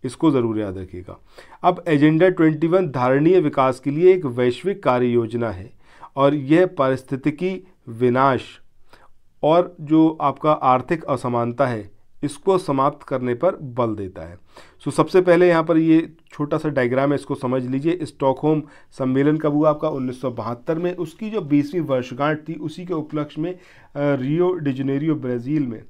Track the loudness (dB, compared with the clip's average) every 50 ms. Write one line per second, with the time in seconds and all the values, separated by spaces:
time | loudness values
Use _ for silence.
0 | -10 -10 -6 0 2 2 4 4 0 0 -2 -4 -4 -6 -8 -10 -12 -12 -14 -16
1 | -16 -16 -18 -20 _ _ -20 -20 -20 -20 -20 -2 0 0 0 0 -2 0 2 4
2 | 4 4 6 6 4 4 4 4 2 2 2 2 0 2 2 2 0 0 -2 0
3 | 2 2 2 4 4 4 4 4 4 2 0 2 0 0 0 -2 -4 -4 -2 4
4 | 6 6 6 6 2 -4 -2 0 0 0 0 0 -4 -6 -6 -2 0 0 2 2
5 | 2 2 2 0 0 0 -4 -4 -4 -4 -6 -8 -12 -16 -18 -20 -20 _ -20 -20
6 | -20 -14 _ 2 2 2 2 0 0 2 4 4 4 2 0 -2 0 0 0 -2
7 | -4 -8 -8 -4 -4 -4 -4 -2 -4 -6 -6 -6 -12 -18 -20 _ _ -18 -6 0
8 | 0 2 2 4 2 2 2 0 -4 -8 -20 -20 -20 -20 _ -20 -20 -20 -20 -20
9 | -20 -20 -20 -20 _ -20 _ -2 0 2 2 2 2 0 -4 -16 -4 0 4 4
10 | 4 4 2 0 -4 -4 -4 -2 0 0 0 2 2 2 2 2 2 -2 -6 -6
11 | -2 -4 -6 -4 -2 -4 -2 -2 -2 -4 0 -2 -2 -2 -2 -6 -10 -12 -18 -20
12 | -20 _ -14 -8 -8 -8 -8 -4 -2 0 0 0 0 -2 -2 0 0 0 -2 -4
13 | -10 -8 -8 -6 -4 -4 -4 0 -2 -2 -2 -2 -12 -12 -4 -4 -4 -4 -4 -6
14 | -10 -12 -12 -14 -16 -16 -18 -20 -20 _ -20 -20 -20 -20 _ _ -10 -6 0 0
15 | 0 4 4 2 6 6 6 6 6 6 4 4 2 2 2 2 4 6 4 4
16 | 4 0 -10 _ _ _ -6 -6 -4 -2 -2 -2 -2 -2 0 0 0 2 2 2
17 | 2 2 0 -2 -2 -6 -8 -4 -2 -2 -2 -2 -2 -2 -4 -2 -2 -2 -2 -2
18 | -6 -10 -8 _ 0 0 0 0 0 0 0 0 -2 -8 -16 -20 -20 _ -10 -6
19 | -4 0 0 2 2 2 2 2 0 0 0 2 2 2 2 0 -2 -4 -4 -4
20 | -6 -6 -8 -6 -8 -8 -6 -6 -8 -8 -8 -8 -6 -6 -4 -4 -2 -6 -4 -6
21 | -8 -10 -10 -12 -12 -6 -6 -6 -4 0 0 0 0 0 -4 -6 -4 -2 -2 -2
22 | -2 -6 -6 -4 -2 -2 -2 -4 -6 -12 -12 -10 -10 -12 -12 -12 -10 -6 -6 -6
23 | -6 -6 -8 -8 -8 -8 -8 -8 -8 -8 -8 -12 -16 _ -20 -20 -20 -16 -8 -4
24 | -2 0 0 0 -2 -2 0 0 0 0 -2 -2 -4 -4 -4 -2 -4 -4 -2 -2
25 | -2 -2 -2 -2 -2 -4 -6 -4 -4 -2 -2 -2 -2 -4 -6 -10 -14 -20